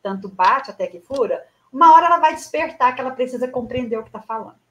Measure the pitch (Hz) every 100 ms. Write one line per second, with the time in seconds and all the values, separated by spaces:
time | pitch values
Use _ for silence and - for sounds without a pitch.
0 | 202 196 196 190 - 262 233 202 185 175
1 | _ 277 208 170 - _ _ 262 330 320
2 | 349 339 311 320 - 294 320 - 254 254
3 | 254 254 254 247 254 254 233 254 240 220
4 | - 214 - 226 165 _ _